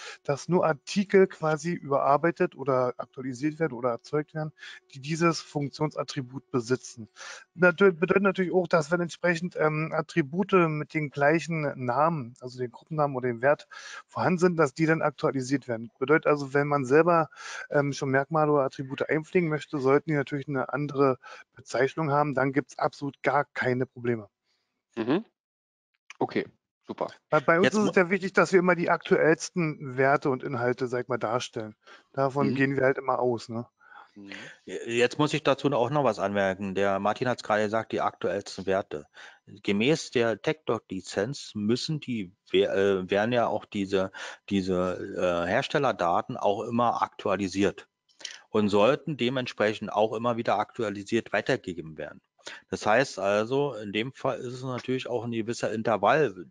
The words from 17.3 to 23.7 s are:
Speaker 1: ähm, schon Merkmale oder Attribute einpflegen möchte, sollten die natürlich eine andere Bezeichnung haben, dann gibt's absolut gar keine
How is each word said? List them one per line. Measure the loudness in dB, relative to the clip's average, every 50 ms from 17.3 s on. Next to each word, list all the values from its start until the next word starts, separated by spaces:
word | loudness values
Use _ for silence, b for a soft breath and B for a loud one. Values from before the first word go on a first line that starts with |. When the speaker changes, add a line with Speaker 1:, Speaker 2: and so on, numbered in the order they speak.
| B B B B B B B B
Speaker 1:
ähm, | 0 0 0 0 -2
schon | -4 -2 0
Merkmale | 2 2 2 2 2 2 2 4
oder | 4 2 2
Attribute | 0 -4 -8 -10 -8 -6 -6 -2 -2
einpflegen | -2 -2 -2 0 0 0 2
möchte, | 2 0 -4 -4 -6 -4
sollten | 0 4 4 4 4 2 0
die | -2
natürlich | -2 -2 -2 -6 -6 -6
eine | -4 -4 -4 -2 -2 -4
andere | -4 -4 -2 0 2 2 2 2 B B B B B B _ _
Bezeichnung | -20 -12 -6 0 0 0 0 0 -2 -2 0
haben, | 2 2 2 2 0
dann | 0 0 0
gibt's | 0 -2 -4 -4 -4
absolut | -4 -4 -4 -4 -6 -10 -10 -10 _
gar | -2 0 2 0 0
keine | -2 -4 -4 -2 -2